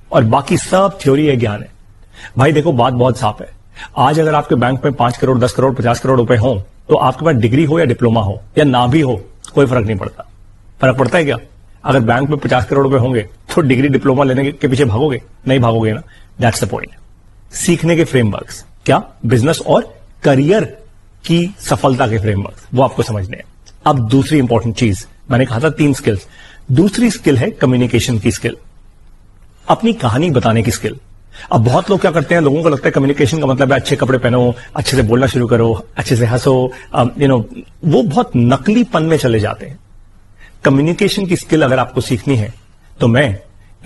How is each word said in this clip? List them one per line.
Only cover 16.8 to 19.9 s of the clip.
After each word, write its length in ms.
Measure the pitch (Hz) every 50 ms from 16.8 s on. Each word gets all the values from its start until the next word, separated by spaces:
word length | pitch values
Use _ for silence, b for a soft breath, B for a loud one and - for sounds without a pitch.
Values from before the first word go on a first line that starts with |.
| - - - - - - - - - - - - - - -
सीखने 420 | - - - 170 - 156 165 170
के 80 | 160 160
frameworks, 600 | - - 127 117 104 95 - - - - - - - - - -
क्या? 160 | - 135 170 - - - - -
business 340 | 117 131 117 110 160 160 - -
और 280 | - 147 214 226 -